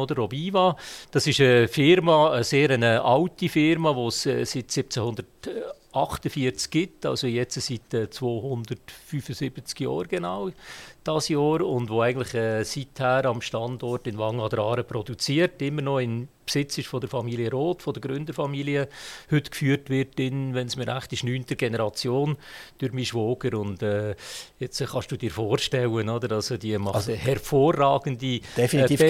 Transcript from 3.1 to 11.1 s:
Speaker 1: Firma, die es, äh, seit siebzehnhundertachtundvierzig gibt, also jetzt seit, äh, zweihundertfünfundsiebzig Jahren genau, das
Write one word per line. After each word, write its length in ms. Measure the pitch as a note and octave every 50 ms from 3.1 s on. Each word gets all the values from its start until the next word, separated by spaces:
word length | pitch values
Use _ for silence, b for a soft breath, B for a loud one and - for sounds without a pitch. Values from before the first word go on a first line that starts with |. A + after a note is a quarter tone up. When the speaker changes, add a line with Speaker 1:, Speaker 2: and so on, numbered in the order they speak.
| B2 C#3+ F3 F3+ - - F3+ E3
Speaker 1:
Firma, 420 | - D#3+ D3+ D#3 E3+ E3 E3 D#3
die 140 | C#3 B2 A#2+
es, 180 | A#2 - - -
äh, 200 | C#3+ B2 A#2+ A#2+
seit 240 | - - C3 A2 -
siebzehnhundertachtundvierzig 2000 | - D3 B2+ - - B2 G#2+ A#2 A2 G#2+ - - _ _ - - - - B4 - - - _ _ - C3+ D3+ - - - - - - D3+ B2+ B2+ B2 - - -
gibt, 340 | - D#3 F#3+ F#3 - _ -
also 220 | D3 C3 A2 -
jetzt 340 | B2 A#2 A#2+ B2 - - -
seit, 320 | - - B2+ A2 - _
äh, 160 | - A#2 G#2+ G#2
zweihundertfünfundsiebzig 1700 | - - B2+ A#2+ A#2 A2+ G#2+ C3+ C3 A#2 A2+ - B2+ - - - - - - - D#3 C#3+ - - A#2 - C#3+ C3 - - - - - -
Jahren 280 | C3+ B2+ C3+ D#3 F3+ E3+
genau, 400 | G3 F3+ F3 F3 F#3 G3+ G3 F#3 - B B B B B B B B B _
das 240 | -